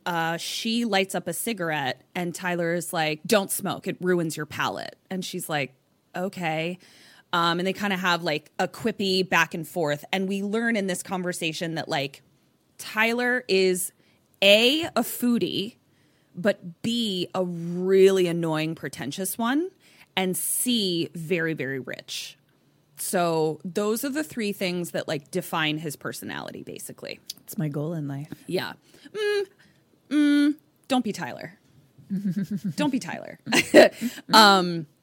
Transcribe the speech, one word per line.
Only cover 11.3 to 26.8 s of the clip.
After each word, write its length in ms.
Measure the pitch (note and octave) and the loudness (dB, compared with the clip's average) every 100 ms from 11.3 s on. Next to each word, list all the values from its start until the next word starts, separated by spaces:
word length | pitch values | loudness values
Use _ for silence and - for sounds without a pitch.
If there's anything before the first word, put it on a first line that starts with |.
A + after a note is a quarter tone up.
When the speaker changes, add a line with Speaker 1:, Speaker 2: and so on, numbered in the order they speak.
| F3 E3 D#3 E3+ | -4 -4 -4 -6
Speaker 1:
that, 120 | D#3+ - | -6 -4
like, 360 | D#3 C#3 - _ _ _ _ _ - | -4 -4 -8 _ _ _ _ _ -18
Tyler 680 | - G#3+ A3+ A#3 B3 B3 - | -8 0 2 2 0 0 2
is, 440 | F#3+ F#3 F#3 - _ _ _ _ - | 2 4 2 -4 _ _ _ _ 2
A, 420 | G3 G#3 A#3+ D4+ | 6 8 6 2
a 180 | E4+ - | -2 -2
foodie, 720 | A#3+ - A#3+ A#3+ F3+ B2 G#3 - _ _ _ _ _ | -2 0 0 2 0 -2 -6 -10 _ _ _ _ _
but 460 | - F#3+ G3+ F3+ E3 | -4 -2 -2 -6 -8
B, 480 | A3+ A#3 A3+ F3+ E3+ | -4 0 0 -2 -2
a 100 | - | -2
really 840 | F3+ F3 E3+ F3 F#3 F#3+ F#3+ F#3+ F3+ | -2 -2 -4 -2 4 8 8 8 2
annoying, 460 | E3+ E3 D#3 D#3+ | 2 0 0 -2
pretentious 600 | D#3 D3 - B2 C#3+ F#3+ - | -4 -10 -8 -10 -6 -6 -2
one, 340 | A#3 C#4+ F#4 _ _ - - - | 0 0 -2 _ _ -20 -10 -4
and 220 | F#3+ F3+ | -2 -2
C, 720 | - - B3+ A#3+ F#3+ E3+ E3 | -4 -2 0 0 0 0 -4
very, 380 | F3 D#3+ F3 E3 | -6 -4 -2 -2
very 260 | D3+ C3 C3+ | -2 -4 -6
rich. 600 | - - - - - - _ _ _ _ _ - | -8 -12 -12 -10 -12 -16 _ _ _ _ _ -10
So 640 | - F#3 E3+ D#3+ D#3 D3+ | -4 0 2 2 0 -2
those 420 | F#3+ E3+ G#3 A3+ C#4+ | -6 -2 -2 -2 -2
are 20 | |
the 140 | C#4 | -4
three 280 | D#4 - G#3 | -6 -4 -4
things 380 | G3+ F#3 F3 E3+ | -2 -4 -4 -4
that, 140 | E3 - | -6 -4
like, 240 | D#3+ - | -6 -4
define 460 | F3+ F3 E3+ D#3 D#3 | -6 -4 -2 0 -2
his 180 | D#3+ D3 | -6 -8
personality, 640 | B2+ - - C#2+ - - | -10 -10 -10 -8 -10 -12
basically. 580 | - - | -14 -14